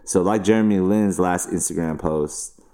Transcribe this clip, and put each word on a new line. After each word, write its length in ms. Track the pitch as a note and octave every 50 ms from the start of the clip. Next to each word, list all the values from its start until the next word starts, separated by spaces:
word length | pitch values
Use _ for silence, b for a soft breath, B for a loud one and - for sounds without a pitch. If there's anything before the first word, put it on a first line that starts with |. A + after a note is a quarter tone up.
| B
So, 180 | - - F#2+
like 200 | F2 F#2+ G#2+ A2 F#2
Jeremy 360 | G2 A2 A2 A2 G#2+ G#2 F#2+
Lin's 380 | F#2 F#2 G#2 G#2+ G#2+ G2+ F2+ -
last 300 | F#2 F2+ F2+ F2+ - -
Instagram 480 | - F2 E2 - E2+ E2+ E2+ D#2+ D#2 D2
post, 560 | - E2 D#2 D#2 D2+ D2+ - - - - - b b b